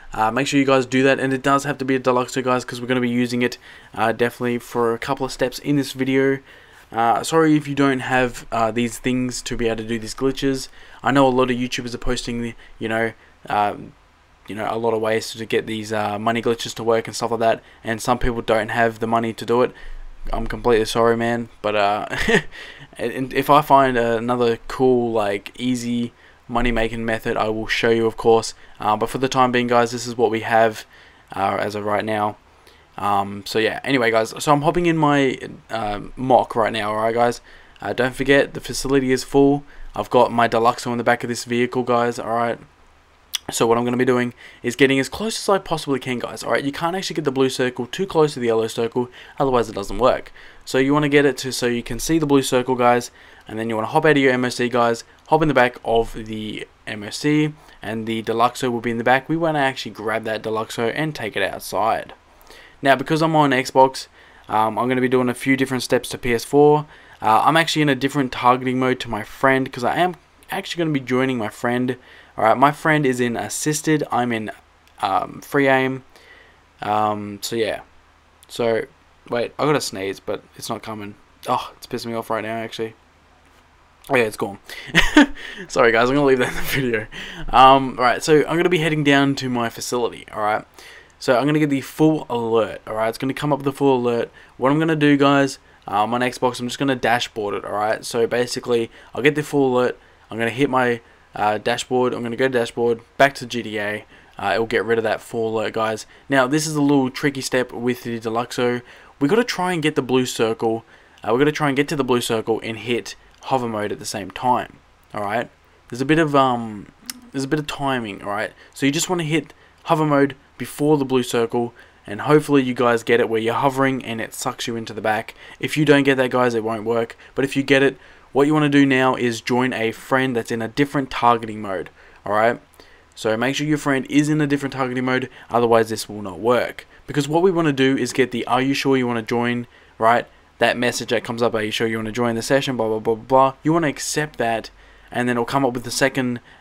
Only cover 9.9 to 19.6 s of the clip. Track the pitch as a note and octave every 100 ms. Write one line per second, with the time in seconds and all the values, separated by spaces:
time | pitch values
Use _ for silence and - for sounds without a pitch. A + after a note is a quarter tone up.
9.9 | A#2 A2 - C3+ C3+ C3+ C3 - - -
10.9 | - A2+ C#3 C3+ B2+ B2+ B2 B2 - A#2+
11.9 | A#2 - B2 - A#2+ A#2 - - - A2
12.9 | A2+ A2+ - - _ - G#2 G#2 - G#2+
13.9 | - _ _ _ _ - G#2 G#2 A2 A2+
14.9 | A2 A2 A2 - A2+ A2 D3+ B2 A2 G#2
15.9 | A2 G#2 G#2 A2 A#2 A#2+ A#2 A2+ - A2+
16.9 | A2+ - G#2 A2+ A2+ A2+ - - - A2+
17.9 | A2+ - A#2+ C3 A#2 A2+ A2 A2 A#2+ A#2
18.9 | A2+ A2+ A#2 A#2 G#2+ A2+ A#2